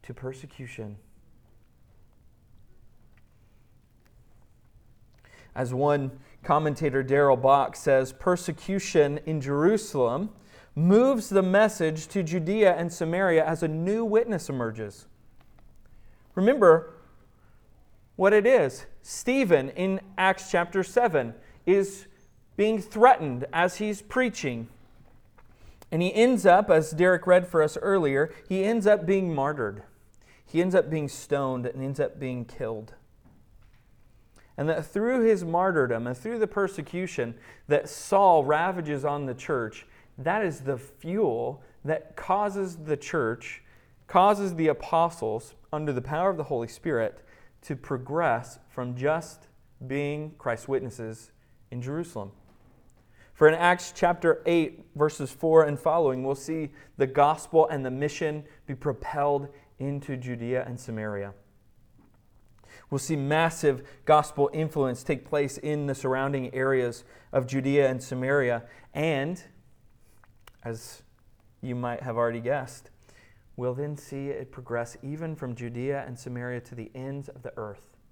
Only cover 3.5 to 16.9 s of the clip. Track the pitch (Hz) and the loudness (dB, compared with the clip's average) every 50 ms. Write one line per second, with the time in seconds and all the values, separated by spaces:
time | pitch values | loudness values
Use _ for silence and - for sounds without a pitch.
3.5 | _ - _ _ _ _ _ _ _ _ _ _ _ _ _ _ - - - _ | _ -20 _ _ _ _ _ _ _ _ _ _ _ _ _ _ -20 -20 -20 _
4.5 | _ _ _ _ _ - _ - _ _ _ _ _ _ _ - - - - - | _ _ _ _ _ -20 _ -20 _ _ _ _ _ _ _ -20 -20 -20 -20 -14
5.5 | - - 131 123 127 127 143 147 147 143 135 131 131 - - - - - - - | -8 -6 -6 -4 -2 0 0 2 2 0 -2 -6 -8 -12 -20 -20 -20 -16 -2 0
6.5 | 147 151 156 151 139 - 160 147 127 135 131 127 135 143 143 139 131 120 120 135 | 2 2 2 0 -2 -2 -2 0 0 0 0 2 4 4 6 6 4 4 6 4
7.5 | 139 139 131 - - - - 147 135 131 131 131 - - - 185 175 175 - - | 4 4 4 -2 -4 -4 2 2 4 4 2 0 -8 -4 0 0 0 0 -2 -8
8.5 | 156 - - - 190 196 - - - 170 147 139 143 147 - 160 160 151 131 139 | -8 -8 -6 -4 -4 -4 -4 2 4 4 4 4 2 -4 -4 -4 -4 -4 -2 -2
9.5 | 143 143 156 185 220 208 214 - - 139 123 113 120 147 202 214 - - - - | 0 2 4 4 4 2 -2 -4 -2 0 0 0 0 -2 -4 -6 -10 -16 -20 -20
10.5 | - - - - - 143 160 175 196 220 247 269 277 226 - - 196 196 185 185 | -20 -20 -20 -10 -2 2 4 6 6 8 6 6 4 0 -2 2 2 2 2 4
11.5 | 185 202 220 214 214 - 170 160 156 156 156 - - 202 175 156 170 185 156 170 | 4 4 4 4 2 0 -2 -2 -2 -4 -10 -6 -4 -4 -2 -2 -2 -2 -2 -2
12.5 | 202 220 208 185 175 156 175 170 165 - 170 160 170 180 196 185 165 160 156 156 | 2 6 6 6 6 4 -2 -4 -4 -4 -4 -2 0 0 2 4 4 4 4 2
13.5 | 165 160 175 156 156 160 165 185 208 226 233 214 208 226 233 240 208 160 - - | 0 -2 -2 -4 -2 -2 -2 -2 -2 -2 -2 2 2 2 2 2 -4 -6 -4 -6
14.5 | 143 127 120 113 110 113 110 101 - - - - - _ - - - - - - | -4 -4 -4 -4 -6 -8 -10 -12 -12 -16 -20 -20 -20 _ -20 -20 -20 -20 -20 -20
15.5 | - - - - - - - - - - - - - _ - - - 180 190 226 | -20 -20 -20 -20 -20 -20 -20 -20 -20 -20 -20 -20 -20 _ -20 -10 -2 2 4 4
16.5 | 277 285 208 170 160 165 160 - | 4 8 8 8 8 8 4 -6